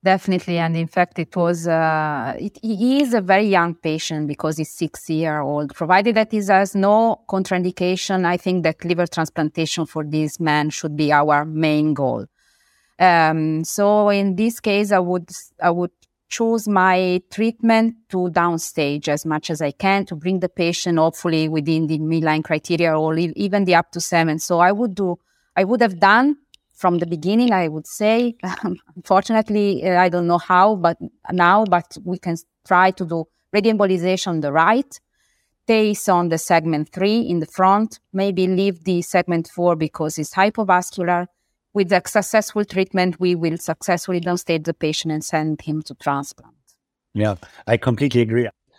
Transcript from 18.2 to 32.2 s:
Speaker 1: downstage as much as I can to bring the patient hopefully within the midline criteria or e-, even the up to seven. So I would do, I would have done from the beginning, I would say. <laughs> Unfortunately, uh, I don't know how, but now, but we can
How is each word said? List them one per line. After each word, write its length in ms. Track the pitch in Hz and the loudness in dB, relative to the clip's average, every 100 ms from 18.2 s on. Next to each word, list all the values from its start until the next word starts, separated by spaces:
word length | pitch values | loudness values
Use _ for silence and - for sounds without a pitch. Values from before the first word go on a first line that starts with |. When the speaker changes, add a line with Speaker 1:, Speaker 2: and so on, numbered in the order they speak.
| 180 | 0
Speaker 1:
downstage 800 | 170 170 165 - - 143 147 151 | 0 0 0 -6 -2 -2 -2 -2
as 180 | 147 160 | -4 -2
much 240 | 156 - | -4 -4
as 100 | 156 | -4
I 120 | 151 | -4
can 320 | - 190 196 196 | -2 0 0 -2
to 80 | 160 | -6
bring 240 | 170 190 | -4 -2
the 80 | 180 | -4
patient 500 | - 170 170 180 165 | -2 -2 -2 -2 2
hopefully 500 | 160 160 175 160 156 | 2 0 -2 0 0
within 380 | 156 147 160 156 | -2 0 -2 0
the 120 | 156 | -2
midline 460 | 156 165 160 156 | -2 -2 0 -2
criteria 520 | 156 156 - 170 165 156 | -2 -6 -2 0 0 0
or 200 | 156 160 | 0 -2
e-, 160 | 175 | -4
even 300 | - 202 202 | -4 -2 0
the 100 | 190 | 4
up 160 | 170 165 | 2 2
to 80 | 170 | -8
seven. 380 | - 170 165 156 | -2 0 0 -2
So 220 | - 170 | -2 2
I 100 | 180 | 2
would 240 | 202 240 | 2 -2
do, 240 | 185 190 175 _ _ _ - | -2 -4 -4 _ _ _ -2
I 80 | |
would 160 | 190 233 | 0 2
have 180 | 233 175 | 0 2
done 380 | 196 214 269 285 _ _ _ | 4 6 4 0 _ _ _
from 240 | _ 185 175 | _ 0 2
the 80 | 170 | -2
beginning, 460 | 165 165 220 247 | -4 0 2 2
I 160 | 196 165 | 2 0
would 180 | 156 - | -6 -12
say. 500 | - 214 226 240 233 185 185 | -2 0 2 0 -4 -8 -6
<laughs> 320 | 196 180 _ - | -6 -8 _ -20
Unfortunately, 880 | - 190 - 220 220 208 202 180 | 2 2 4 0 0 0 0 0
uh, 120 | 185 180 | 0 2
I 120 | 185 | 4
don't 180 | 175 175 | 2 2
know 120 | 175 | 2
how, 380 | - 180 196 208 | 4 4 4 4
but 200 | 165 170 - _ - | 0 -2 -10 _ -6
now, 320 | 180 175 202 | 2 4 4
but 320 | 220 175 - - | 4 0 0 -14
we 140 | 175 | -10
can 160 | 180 | -8